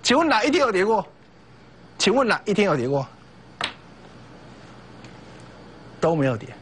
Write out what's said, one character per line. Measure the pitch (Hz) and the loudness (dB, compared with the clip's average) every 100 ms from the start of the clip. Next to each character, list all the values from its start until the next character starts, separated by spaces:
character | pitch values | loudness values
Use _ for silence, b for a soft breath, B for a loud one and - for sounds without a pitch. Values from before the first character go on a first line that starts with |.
请 | - 254 | 2 2
问 | 330 | 2
哪 | 220 | 0
一 | 254 | 2
天 | 311 | 2
有 | 269 | 0
跌 | 190 | 0
过？ | 202 220 - - - - - - - - - - | 0 -2 -4 -16 -20 -20 -20 -20 -20 -20 -20 -2
请 | - | 0
问 | 233 247 | 2 2
哪 | 170 | 0
一 | - | -2
天 | 202 202 | 0 2
有 | 147 | 0
跌 | 123 | 0
过？ | 139 131 - - - - - - - - - - - - - - - - - - - - - - - - - - - - - | -2 -4 -14 -20 -20 -20 -12 -12 -12 -20 -20 -20 -20 -20 -20 -20 -20 -20 -20 -20 -20 -20 -20 -20 -20 -20 -20 -20 -20 -20 -4
都 | 160 | -2
没 | 165 135 | 0 -2
有 | 113 | -2
跌。 | - - | -10 -20